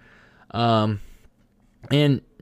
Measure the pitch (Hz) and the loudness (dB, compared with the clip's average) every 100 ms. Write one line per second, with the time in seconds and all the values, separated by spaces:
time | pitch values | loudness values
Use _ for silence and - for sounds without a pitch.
0 | _ _ _ _ _ 107 117 113 107 104 | _ _ _ _ _ -4 0 0 0 -4
1 | - - _ _ _ _ _ _ - 143 | -10 -20 _ _ _ _ _ _ -2 0
2 | 147 131 - - | 2 0 -4 -18